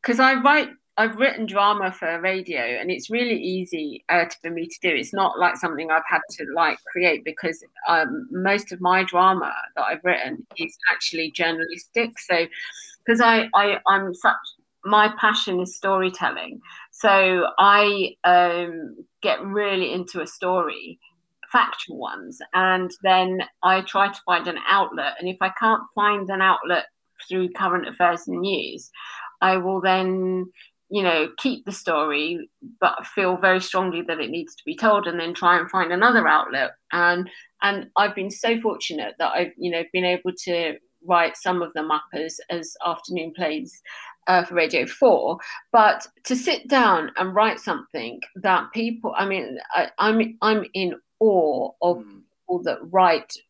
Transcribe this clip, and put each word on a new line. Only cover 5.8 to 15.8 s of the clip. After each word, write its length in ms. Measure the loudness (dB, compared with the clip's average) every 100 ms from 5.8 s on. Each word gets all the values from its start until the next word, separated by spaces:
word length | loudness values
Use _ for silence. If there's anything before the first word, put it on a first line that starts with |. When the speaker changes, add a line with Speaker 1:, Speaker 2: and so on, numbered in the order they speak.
| -2
Speaker 1:
I've 160 | -2 0
had 120 | -4 -4
to, 140 | -12 -6
like, 240 | 0 0 -2
create, 400 | -8 -2 0 0
because, 400 | -4 -8 -8 -8 -16 -10 0
um, 400 | 2 2 -4 -8
most 400 | -4 0 0 -2
of 100 | -4
my 220 | 2 2
drama 500 | 2 4 4 4 -2 -8 -10
that 100 | -6
I've 200 | -4 -2
written 420 | -2 -2 -2 -8 -14 -10
is 200 | -10 -4 -4
actually 400 | -2 -4 -4 -6
journalistic. 840 | -2 -2 -2 -6 -8 -6 -4 -4 -6
So, 260 | -2 0 0 -6 -16 -16 -20 -10
'cause 160 | 0 4
I, 280 | 6 4 4
I, 260 | 2 2 2 2
I'm 260 | 2 0
such, 220 | 0 0 0 -6 -20 _ _
my 240 | 2 4 4 4
passion 400 | 0 2 -2 -2
is 160 | -4
storytelling. 840 | -4